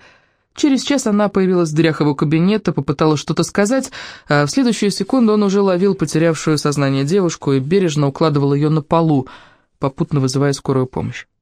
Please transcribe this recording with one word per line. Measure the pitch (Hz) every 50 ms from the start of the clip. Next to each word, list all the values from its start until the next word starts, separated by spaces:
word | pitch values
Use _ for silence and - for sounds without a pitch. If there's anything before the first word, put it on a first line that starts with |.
| - - _ _ _ _ _ _ _ _ _
Через | - - 294 269 254
час | - - 285 269 -
она | 220 208 208 208 202
появилась | - 196 190 180 185 175 170 156
в | 151
дверях | 160 160 160 151 -
его | 156 151 139
кабинета, | - 165 143 156 160 170 196 220 220 - 185 -
попыталась | 147 139 - 143 - 165 156 151 143
что-то | - - 160 - 170
сказать, | - - 202 208 202 269 269 262 - - - - - - - _
а | - 147 147 147
в | 143
следующую | - 277 262 240 208 - 214 202
секунду | 180 - 196 - 262 262 233 214 214
он | 214 208
уже | 196 190 208
ловил | 196 190 180 175 190 202 190
потерявшую | 190 165 - - 160 165 170 156 - - 160 156
сознание | 147 - 147 139 143 139 135 135 135 139
девушку | 143 185 208 180 165 - - - 143 139
и | 135
бережно | 127 147 185 202 190 165 143 151 143
укладывал | 139 139 - 165 160 143 143 139 139 143
её | 143 151 151
на | 156 156
полу, | 147 - 170 165 165 160 147 135 131 - - - - - _ _ _ _ _
попутно | - - 135 - - 165 - 160 139
вызывая | 131 127 135 135 143 143
скорую | 139 - - - 135 131 127
помощь. | 127 - 165 - 117 - - - _ _ _